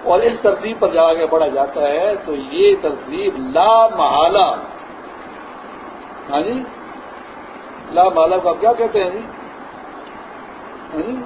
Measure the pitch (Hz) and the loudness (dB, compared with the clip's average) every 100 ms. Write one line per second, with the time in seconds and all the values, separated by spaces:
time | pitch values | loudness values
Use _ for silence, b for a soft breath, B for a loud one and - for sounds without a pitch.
0 | - 180 226 226 214 190 214 220 190 165 | 4 4 4 2 2 2 -2 0 0 4
1 | 165 165 160 160 151 135 139 160 147 147 | 4 4 2 2 2 2 -2 0 0 2
2 | 196 202 - 147 135 151 202 190 160 135 | 0 -2 -4 -6 -6 4 6 6 2 -4
3 | 127 160 202 135 131 147 196 226 226 220 | -6 -2 -2 -2 -2 4 6 8 6 4
4 | 147 135 165 196 185 - - - - - | 2 4 4 4 4 2 -8 -16 -18 -18
5 | - - - - - - - - - - | -18 -18 -18 -16 -16 -16 -16 -16 -16 -16
6 | - - - 139 180 254 254 - - - | -16 -16 -4 -2 -2 -4 -8 -14 -16 -16
7 | - - - - - - - - - 165 | -16 -16 -16 -18 -16 -18 -18 -18 -4 4
8 | 185 165 160 185 175 165 214 233 226 214 | 4 6 4 4 2 2 2 2 2 0
9 | 185 196 233 - - - - - - - | 0 -4 -10 -14 -16 -16 -18 -18 -18 -18
10 | - - - - - - - - - 156 | -18 -18 -18 -18 -16 -16 -16 -16 -12 -6
11 | 196 254 | -6 -6